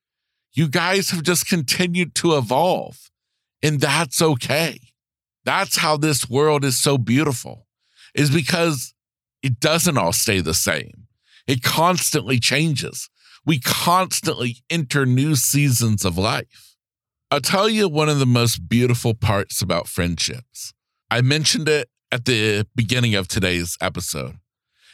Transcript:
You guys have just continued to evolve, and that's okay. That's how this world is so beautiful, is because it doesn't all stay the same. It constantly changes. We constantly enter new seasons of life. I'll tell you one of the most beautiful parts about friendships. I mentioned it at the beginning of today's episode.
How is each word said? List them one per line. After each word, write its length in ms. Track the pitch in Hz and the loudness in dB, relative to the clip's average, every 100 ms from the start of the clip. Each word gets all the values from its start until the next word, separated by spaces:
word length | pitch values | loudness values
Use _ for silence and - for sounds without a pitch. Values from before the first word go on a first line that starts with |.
| _ _ _ _ _ | _ _ _ _ _
You 140 | - 160 | -2 0
guys 440 | 180 170 196 185 | 0 2 0 0
have 120 | 175 | -2
just 240 | 156 175 - | 0 0 0
continued 640 | 180 135 - 180 175 160 - | -2 -2 0 0 0 -2 0
to 200 | 170 151 | 0 2
evolve, 720 | 107 127 180 127 - - - _ _ _ _ _ | 2 2 2 0 -4 -14 -20 _ _ _ _ _
and 160 | 151 147 | 0 2
that's 420 | 143 147 156 - | 2 2 0 2
okay. 580 | 160 131 - 143 165 - _ _ _ _ _ _ 127 | 2 2 0 0 0 -4 _ _ _ _ _ _ -2
That's 320 | 165 190 - | -2 -2 -2
how 200 | 165 151 | 0 2
this 320 | 156 143 - | 2 0 -2
world 360 | 123 151 147 139 | 0 2 2 0
is 120 | 127 | 0
so 200 | 147 139 | 0 0
beautiful, 680 | 107 127 151 127 64 57 _ _ _ _ - | 2 2 2 -2 -8 -16 _ _ _ _ -8
is 160 | - 147 | -2 2
because 640 | 156 131 180 170 139 - _ _ _ _ _ | 2 2 2 2 0 -8 _ _ _ _ _
it 180 | 135 120 | -4 0
doesn't 380 | 151 165 180 135 | 2 2 2 2
all 140 | 85 | 2
stay 300 | - - 98 | 0 0 0
the 120 | 78 | 0
same. 540 | - - 78 - - 110 _ _ _ - | 0 0 -2 -6 -16 -20 _ _ _ -4
It 160 | 135 | -2
constantly 760 | - - 170 180 - 147 101 127 | 0 2 2 2 0 -2 0 0
changes. 680 | - 131 165 131 82 - - _ _ - - | 0 0 0 -2 -6 -10 -14 _ _ -10 -2
We 140 | 156 | -2
constantly 1000 | - - - 180 185 - 160 127 123 120 - | 0 -2 2 2 0 -4 -4 -4 -4 -6 -6
enter 360 | 170 143 143 131 | -4 -2 0 2
new 300 | 127 147 143 | 2 2 0
seasons 680 | - 143 143 117 117 104 | 0 2 2 2 0 0
of 140 | 98 85 | -2 -2
life. 580 | 104 135 - - - _ _ _ _ _ - | -2 -2 -6 -16 -20 _ _ _ _ _ -4
I'll 80 | 139 | -2
tell 300 | 127 190 214 | 0 2 2
you 180 | 220 196 | 2 0
one 220 | 151 151 | 2 2
of 100 | 143 | 2
the 60 | 131 | 4
most 420 | 120 117 - 85 | 4 2 -2 -2
beautiful 460 | 117 123 120 120 | 2 2 0 0
parts 480 | 110 104 101 98 - | 0 0 0 -2 -4
about 260 | 90 85 - | -2 -2 -2
friendships. 840 | - 87 82 - 62 - - - - _ _ - | -4 -2 -2 -4 -8 -16 -18 -18 -18 _ _ -4
I 120 | 117 | 0
mentioned 480 | 123 151 156 - 151 | 2 2 0 0 0
it 200 | 151 - _ - | 0 -2 _ -6
at 140 | 123 120 | -4 0
the 420 | 117 107 104 107 - | 2 2 0 -2 -2
beginning 400 | 110 123 120 101 | 0 2 2 0
of 140 | 90 | -2
today's 480 | - 92 87 85 - | -2 0 0 -4 -4
episode. 560 | 87 87 82 76 67 - _ _ _ _ _ | -4 -4 -8 -8 -10 -12 _ _ _ _ _